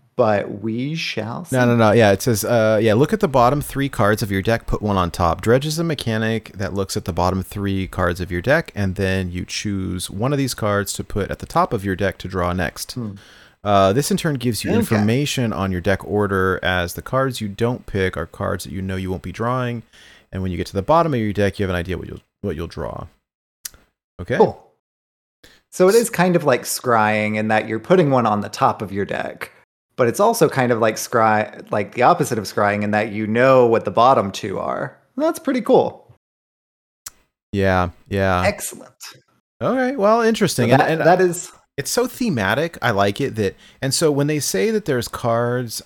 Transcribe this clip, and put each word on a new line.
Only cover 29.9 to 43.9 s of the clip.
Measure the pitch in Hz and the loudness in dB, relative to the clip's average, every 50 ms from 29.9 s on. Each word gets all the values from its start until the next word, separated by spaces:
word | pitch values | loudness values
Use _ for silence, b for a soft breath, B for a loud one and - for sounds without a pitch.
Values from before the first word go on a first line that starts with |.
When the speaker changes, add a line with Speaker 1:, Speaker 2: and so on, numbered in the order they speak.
| - | -2
Speaker 1:
but | - 123 117 | 0 2 2
it's | 113 - | 4 2
also | 202 233 226 - 160 123 | 2 2 4 4 2 2
kind | - 131 123 123 | 4 2 2 2
of | 120 110 | 2 2
like | 113 110 107 | 2 0 0
scry-, | - - - - 117 110 110 107 107 107 - - - - - | -2 -8 -2 2 2 4 4 4 2 0 -2 -8 -18 -8 -4
like | 120 107 101 - - | -4 -4 -4 -4 0
the | 117 | 4
opposite | 123 151 175 165 139 107 120 | 4 4 4 4 0 -2 -2
of | 107 92 | -4 -6
scrying | - - 110 104 101 104 104 | -4 -2 0 2 2 2 0
in | 104 104 | 0 0
that | 107 107 110 113 | 0 0 0 -2
you | 101 107 110 104 | -4 -6 -4 -2
know | 110 120 131 135 131 131 120 | 2 4 6 6 8 6 6
what | 113 113 107 - | 6 4 2 0
the | 104 | 0
bottom | 87 113 117 131 135 113 101 98 | 2 4 6 6 6 4 2 -2
two | - - 107 98 95 - | -6 -8 -8 -6 -6 -6
are. | - 65 64 - 143 135 - _ _ _ - | -6 -6 -6 -6 -8 -10 -12 _ _ _ -6
That's | 262 311 330 320 - | -2 -2 -2 -2 -2
pretty | - 269 254 247 | -4 -4 -2 -2
cool. | - - 247 151 147 - - - _ _ - _ _ _ _ _ _ _ _ _ _ _ _ _ _ _ _ _ _ - _ _ _ _ _ _ _ - | 2 4 4 4 4 2 -4 -10 _ _ -20 _ _ _ _ _ _ _ _ _ _ _ _ _ _ _ _ _ _ -20 _ _ _ _ _ _ _ -6
Speaker 2:
Yeah, | 101 98 95 95 92 90 90 90 - _ _ - | -2 0 2 2 2 2 0 -2 -6 _ _ -6
yeah. | 101 98 98 95 90 90 92 | -2 0 0 2 2 2 0
Speaker 1:
Excellent. | 90 90 - - - - - - - _ _ - - - - _ _ _ _ _ _ _ - | -2 -2 -4 -12 -12 -12 -16 -20 -20 _ _ -20 -20 -20 -20 _ _ _ _ _ _ _ -4
Speaker 2:
Okay, | 117 175 247 262 254 254 285 | -2 -2 0 0 -2 -2 -2
well, | 254 190 214 226 233 | 0 2 2 4 4
interesting. | 226 226 226 - 202 147 - 127 117 117 | 2 2 2 2 0 0 2 0 2 4
Speaker 1:
So | |
Speaker 2:
And, | 127 139 | 4 4
Speaker 1:
that, | 156 - | 4 2
Speaker 2:
and | 160 160 | 0 2
Speaker 1:
that | - 160 185 185 | 4 4 6 6
is | 185 175 170 - - - - _ _ _ - | 4 2 2 -4 -10 -16 -18 _ _ _ -12
Speaker 2:
it's | 139 - - | -10 -6 -4
so | - 240 254 | -2 -2 -2
thematic. | 254 - - 247 220 147 110 95 95 113 139 165 170 - - | -2 -4 -4 -2 -2 0 0 0 0 0 0 -2 -4 -6 -2
I | - 123 | -2 0
like | 104 98 101 104 104 - | 2 2 2 2 0 -2
it | 139 101 110 | -4 -4 -2
that, | 110 101 92 - b b b b b | -2 -2 -2 -2 b b b b b
and | 131 139 | -4 -2